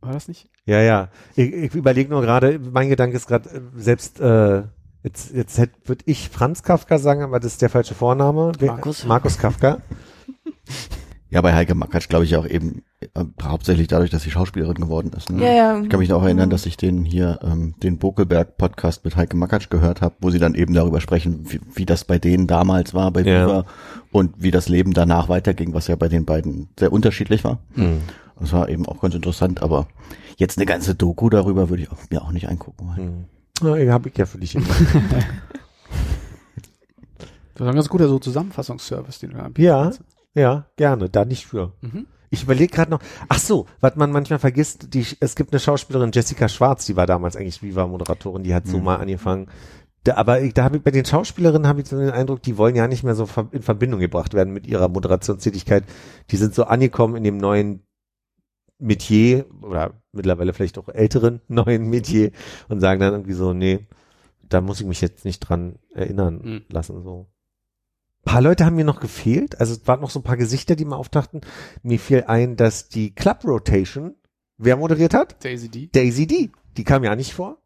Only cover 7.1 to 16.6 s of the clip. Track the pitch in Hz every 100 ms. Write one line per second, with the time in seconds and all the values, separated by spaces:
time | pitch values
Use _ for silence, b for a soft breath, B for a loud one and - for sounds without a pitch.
7.1 | 143 143 123 117 - 120 123 117 104 120
8.1 | 131 139 151 165 160 135 117 143 151 123
9.1 | 117 139 - 107 92 135 151 - B B
10.1 | B B 262 - - _ B B B B
11.1 | B _ 87 87 82 85 85 73 87 -
12.1 | 85 82 80 80 85 80 - _ _ -
13.1 | - 87 - 73 78 - 87 82 82 87
14.1 | 82 76 76 92 95 80 87 82 80 82
15.1 | - - 90 240 240 220 214 208 95 90
16.1 | 180 - 87 92 92